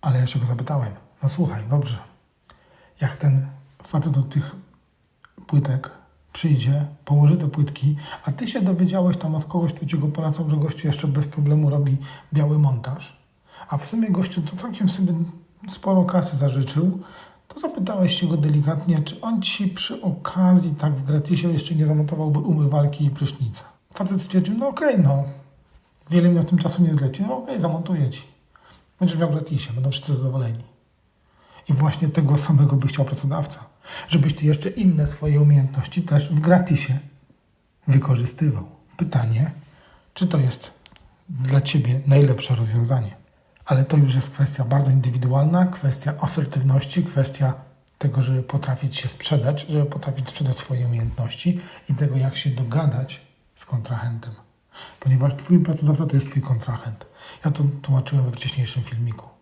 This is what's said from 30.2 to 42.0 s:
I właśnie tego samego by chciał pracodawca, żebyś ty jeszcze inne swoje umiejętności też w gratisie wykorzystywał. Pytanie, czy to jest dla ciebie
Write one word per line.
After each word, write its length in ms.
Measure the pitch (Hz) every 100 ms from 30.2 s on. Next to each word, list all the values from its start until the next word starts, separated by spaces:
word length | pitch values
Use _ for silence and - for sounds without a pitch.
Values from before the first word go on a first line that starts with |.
| 131 131 120 113 - _ _ _ _ _ _ _ _ - -
I 40 |
właśnie 360 | 131 151 - 160
tego 280 | - 143 147
samego 380 | - 143 143 139
by 120 | 127
chciał 180 | - 135
pracodawca, 540 | 139 143 160 143 - - _ - - -
żebyś 280 | 165 143 -
ty 100 | 147
jeszcze 240 | 147 -
inne 380 | - 190 156 147
swoje 340 | - 151 147
umiejętności 600 | 147 143 135 135 - -
też 320 | 175 143 -
w 60 | 151
gratisie 600 | 156 180 - 147 - 131 - _ _ _ _ _ _ _ -
wykorzystywał. 760 | 135 - 123 120 - 151 107 92 - _ -
Pytanie, 540 | 180 127 113 113 160 - - _ _ _ _
czy 140 | - 180
to 100 | 160
jest 340 | 127 - - - - - _ _ _
dla 320 | 139 131 139
ciebie 400 | - 151 120 127